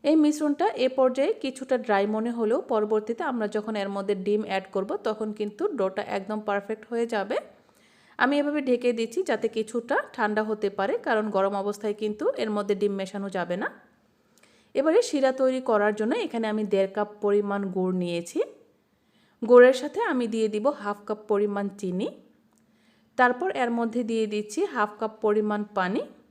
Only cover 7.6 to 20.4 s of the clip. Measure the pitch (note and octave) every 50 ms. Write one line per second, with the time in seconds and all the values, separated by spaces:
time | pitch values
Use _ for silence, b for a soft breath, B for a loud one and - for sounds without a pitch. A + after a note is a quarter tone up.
7.6 | _ b b b b b b b b b b b A#3+ C4 C#4+ C#4+ C#4+ D4 D4 D4+
8.6 | C#4 C4 B3 A#3+ B3 B3 A#3+ A3+ A3+ A3 - F4+ F#4+ - B3 G#3+ A3 A3 A3 A3
9.6 | G#3+ G#3+ - A#3+ A#3 - C#4 B4 - - - - A3+ G#3 G#3+ G#3+ G#3+ G#3+ G#3+ G#3
10.6 | G#3+ G3 F#3+ - F#3+ G#3 F4 A#4+ - D#4 A#3+ G#3+ G#3+ A3 G3 F#3+ F#3+ G3 G3+ G3
11.6 | G3 G#3 G3+ G3+ G#3 G#3+ G#3 G#3+ G#3+ G#3+ G#3 G#3+ D4+ A4 - - A#3 A3 G#3 G#3
12.6 | G3+ G3 G#3 F#3+ G3+ G3+ G3+ G3 F#3+ F#3 - G3+ G3 G3 F#3+ F#3+ F3 E3+ F3 F#3
13.6 | - D5 - - - _ _ _ _ _ _ _ _ b b b b b b b
14.6 | b b b C4 C4+ D#4+ D#4+ A4+ A#4+ - - C#4+ C4 C4 C4 C4 C4 C4 C4 C4
15.6 | B3+ B3 A3+ G#3 G3+ G#3+ G#3+ G#3 G#3+ A3+ D#4 B4 G#4+ - - A#3 A3+ G#3+ G#3+ G#3+
16.6 | G#3+ F#3+ G#3 F#3+ G3 F#3+ G3 G#3+ G#3 G#3 G#3 - - G3+ G3+ G#3 G3+ G3+ G3+ G3+
17.6 | G3+ F#3+ F3+ F#3 F3+ F#3 F#3 F#3 F3+ F3 E3+ E3+ E3+ - - E4 C5+ - - -
18.6 | - _ _ _ _ _ b b b b b b b b b b - G#3+ B3 B3
19.6 | B3 B3+ C4 B3+ C4 D4 D4 F#4+ A#4 G#4+ D4+ B3+ B3 A3 A#3 A3+